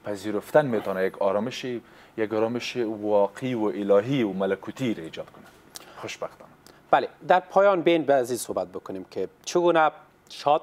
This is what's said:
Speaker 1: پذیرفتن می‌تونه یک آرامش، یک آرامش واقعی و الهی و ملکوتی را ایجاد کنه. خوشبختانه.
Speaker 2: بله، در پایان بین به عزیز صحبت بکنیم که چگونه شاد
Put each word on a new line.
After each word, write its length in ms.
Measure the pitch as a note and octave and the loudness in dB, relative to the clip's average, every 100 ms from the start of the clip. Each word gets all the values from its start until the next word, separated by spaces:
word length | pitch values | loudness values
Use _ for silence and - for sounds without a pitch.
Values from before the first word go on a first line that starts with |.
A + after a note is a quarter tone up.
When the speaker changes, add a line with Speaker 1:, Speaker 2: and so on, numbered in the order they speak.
Speaker 1:
پذیرفتن 640 | - G2+ G#2 G#2 - D3+ D3 | -10 -8 -6 -6 2 2 2
می‌تونه 380 | A2 G2 F#2+ | -2 -2 -2
یک 180 | F#2+ - | -2 0
آرامش، 420 | G2 G2+ A#2 A#2+ C3 A#2+ - - - - | -2 0 -4 -8 -8 -10 -12 -20 -16 -6
یک 180 | G#2+ | -2
آرامش 420 | G#2+ A2+ A#2+ - B2 A2 A2 | 0 -2 -2 -6 -4 -4 -4
واقعی 520 | G#2 G#2 G2+ - C3 | 0 2 2 0 -6
و 100 | A#2+ | -2
الهی 580 | G#2+ G2 G2+ G2+ A2+ C#3 | -2 -2 4 4 4 0
و 100 | G#2+ | 0
ملکوتی 640 | F#2 G2 G2 - - B2+ | 0 -2 -2 -6 -6 -4
را 80 | E2+ | -4
ایجاد 280 | D#2+ D#2+ - | -8 -12 -14
کنه. 140 | - - - - - - - | -16 -20 -20 -20 -20 -20 -14
خوشبختانه. 540 | - - D#2+ - - _ - - - | -12 -10 -10 -12 -20 _ -20 -16 0
Speaker 2:
بله، 180 | D3 A#2+ - D3 | 2 2 -8 2
در 120 | F3+ | 2
پایان 420 | F#3 F#3+ G3+ F#3+ | 4 4 4 4
بین 200 | D#3+ E3+ | 4 2
به 120 | C#3 | 4
عزیز 260 | C#3 B2 A#2 | 2 2 -4
صحبت 280 | - G2 F2+ | -4 -6 -6
بکنیم 360 | F#2 - F#2+ F#2 | -10 -10 -12 -10
که 180 | - F#2 _ | -6 -8 _
چگونه 460 | - F3+ F3 E3+ D#3 - - _ _ | -4 0 2 4 2 0 -20 _ _
شاد 340 | - C#3+ D#3 | -6 0 0